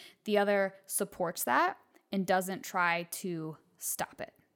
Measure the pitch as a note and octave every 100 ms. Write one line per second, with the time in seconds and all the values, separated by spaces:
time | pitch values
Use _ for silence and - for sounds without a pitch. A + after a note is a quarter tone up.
0 | - - - G#3 G3+ G3+ G3 - - -
1 | G3+ - F3 - - B3+ F4+ - _ _
2 | _ G3 F#3 F#3+ F#3 F#3 - F#3 F3 E3+
3 | F3 - F#3 E3+ D#3 D#3 _ _ - -
4 | - - - - _